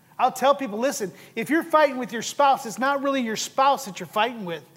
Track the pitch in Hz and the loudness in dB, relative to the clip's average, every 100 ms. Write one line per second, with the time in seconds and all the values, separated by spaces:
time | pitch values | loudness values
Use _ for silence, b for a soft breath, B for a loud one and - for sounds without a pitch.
0 | b - 247 - 254 277 269 208 262 - | b -2 -2 2 2 2 -2 -2 -2 -2
1 | 190 B B - 214 320 339 311 294 254 | -6 B B -8 -2 -2 2 4 4 0
2 | 214 226 - - 285 254 226 190 269 277 | -6 -6 -4 2 4 4 -2 -2 -2 0
3 | 277 269 233 214 - - 269 262 208 180 | 0 0 -2 -4 -4 2 2 2 -2 -12
4 | 170 214 233 233 180 160 - | -6 -2 -2 -2 -8 -10 -12